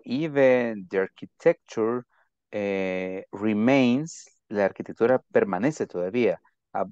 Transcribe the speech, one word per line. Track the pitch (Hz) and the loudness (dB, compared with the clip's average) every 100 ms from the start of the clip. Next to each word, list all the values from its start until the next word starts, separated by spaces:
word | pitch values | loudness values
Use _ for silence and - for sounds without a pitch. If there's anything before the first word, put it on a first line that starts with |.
| - | 0
even | 127 160 139 131 127 120 107 90 | -4 -2 4 4 4 0 -6 -4
the | 98 | -2
architecture, | 95 - - _ 165 170 _ - 110 123 - _ _ _ _ | -2 -6 -20 _ 0 0 _ -4 -2 -2 -8 _ _ _ _
eh, | 107 101 98 95 92 92 95 - | -6 -4 -4 -4 -4 -6 -8 -12
remains, | 101 107 107 117 139 123 127 160 - - _ - | -6 -2 2 4 4 4 2 -2 -12 -20 _ -8
la | 101 95 | 0 0
arquitectura | - - - 117 131 _ | -2 -12 -2 2 2 _
permanece | 117 104 92 131 151 - | 0 2 0 -2 -2 -6
todavía. | 90 90 120 110 82 _ _ _ 101 98 | -4 -4 0 0 0 _ _ _ -6 -6